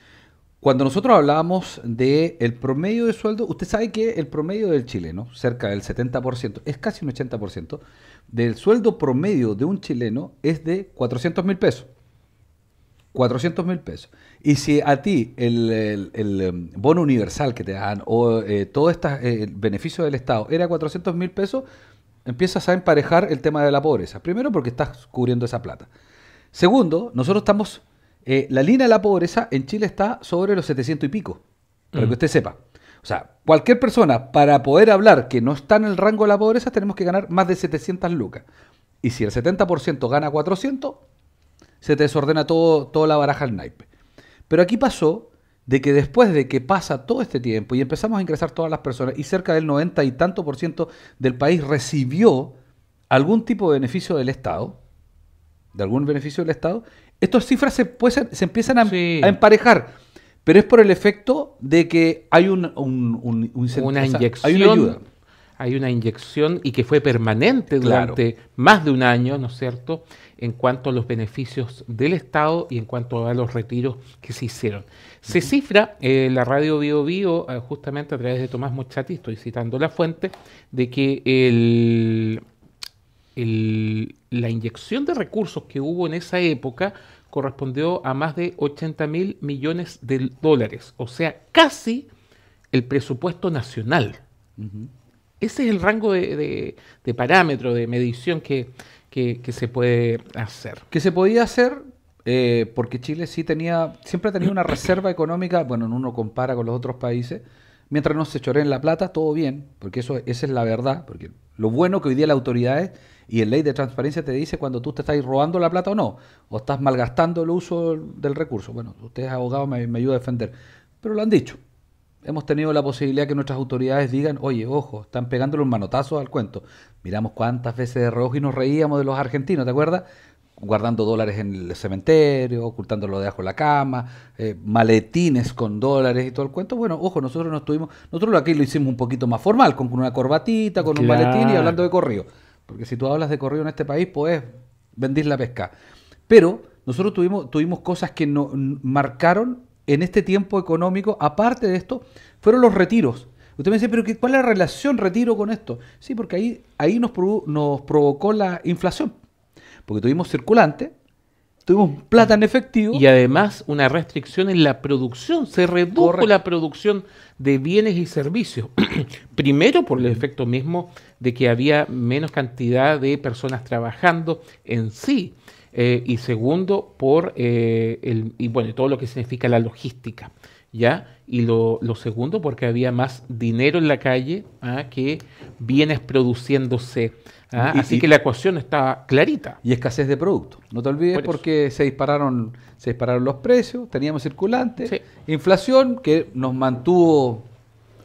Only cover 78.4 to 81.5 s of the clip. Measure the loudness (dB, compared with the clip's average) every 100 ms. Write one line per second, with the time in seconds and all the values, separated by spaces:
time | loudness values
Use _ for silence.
78.4 | -4 -6 -6 -6 -8 -8 -8 -8 -10 -10
79.4 | -8 -6 -4 -2 -2 -2 -4 -2 -10 -10
80.4 | -20 -20 _ -4 -2 0 0 0 0 4
81.4 | 4